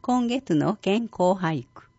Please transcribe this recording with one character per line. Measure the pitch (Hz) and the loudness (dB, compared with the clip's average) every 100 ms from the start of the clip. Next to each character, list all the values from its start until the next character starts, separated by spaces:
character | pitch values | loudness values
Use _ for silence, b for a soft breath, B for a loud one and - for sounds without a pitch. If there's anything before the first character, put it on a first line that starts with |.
今 | - 247 240 | 0 0 0
月 | 254 - 160 | -4 0 0
の | 143 208 | 0 -2
健 | - 208 | -2 -2
康 | 233 - 180 190 | -2 0 0 2
俳 | 175 156 117 | -2 -4 -8
句。 | - - | -20 -20